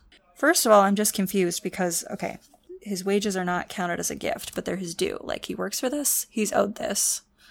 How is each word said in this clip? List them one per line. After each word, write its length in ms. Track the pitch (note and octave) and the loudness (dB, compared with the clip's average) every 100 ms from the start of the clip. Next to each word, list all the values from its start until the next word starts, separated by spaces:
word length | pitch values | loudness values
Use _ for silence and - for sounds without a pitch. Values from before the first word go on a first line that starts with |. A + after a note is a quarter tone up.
| _ - _ | _ -20 _
First 320 | - C#4+ E4+ A#3+ | 0 2 4 8
of 60 | |
all, 80 | G#3 | 8
I'm 140 | G3 G3+ | 8 4
just 180 | G#3+ | 2
confused 480 | - F#3 G3 F3 F3 | 0 0 2 0 -2
because, 420 | F#3 - F3+ E3 - | -6 -2 -2 -2 -6
okay, 280 | - - - _ _ - F#4 | -8 -8 -10 _ _ -20 -16
his 240 | G#3 F#3 | -8 -4
wages 320 | F#3+ G3+ G#3 F#3+ | 0 2 2 -2
are 80 | |
not 240 | F3+ F3+ - | -2 -2 -4
counted 320 | - F3 E3+ | -4 -4 -2
as 100 | - | -4
a 60 | - | -4
gift, 400 | - - - - | -4 -4 -6 -6
but 80 | |
they're 100 | - | -6
his 220 | F3 F3 E3 | -6 -6 -4
due. 200 | F#3 - | -4 -4
Like, 240 | - - | -6 -8
he 100 | - | -6
works 240 | - F#3 - | -6 -4 -4
for 100 | B3+ | -2
this, 380 | D4 C#4 - - | -2 0 -2 -2
he's 220 | - G3+ | -2 0
owed 220 | - G3+ | 2 0
this. 480 | - - G3+ - - _ _ - | -2 -4 0 0 -2 _ _ -20